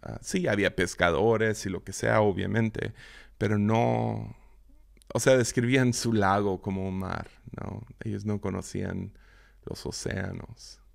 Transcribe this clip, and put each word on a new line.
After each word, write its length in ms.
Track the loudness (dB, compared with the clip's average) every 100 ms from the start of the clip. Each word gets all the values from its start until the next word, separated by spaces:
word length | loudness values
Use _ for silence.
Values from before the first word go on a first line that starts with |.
Ah, 160 | -12 -12
sí, 260 | -2 0 2
había 260 | 2 2
pescadores 920 | 2 -2 2 2 4 4 4 2 0 -4
y 40 |
lo 140 | -6
que 80 | -8
sea, 280 | -4 0 4
obviamente, 720 | 2 0 -2 0 0 -2 -8 -10 -20 -20 -20 -4
pero 200 | 0 2
no, 760 | 2 2 2 0 -2 -4 -8 -14 -20 -20 -20 -20 -20 -20 _
o 60 | 2
sea, 160 | 6 6
describían 560 | 4 0 2 4 4
su 200 | 2 0
lago 500 | 2 4 2 2 -2
como 260 | -4 -4 -4
un 100 | -4
mar, 300 | -4 -6 -8 -16 -16 -10
¿no? 260 | -10 -10 -14 -12
Ellos 240 | -8 -6
no 160 | -4 -4
conocían 720 | -4 -6 -6 -6 -4 -4 -8 -12 -20 -20 -20 -18
los 200 | -12 -10 -8
océanos. 920 | -8 -6 -4 -6 -8 -12 -16 -20 -20 -20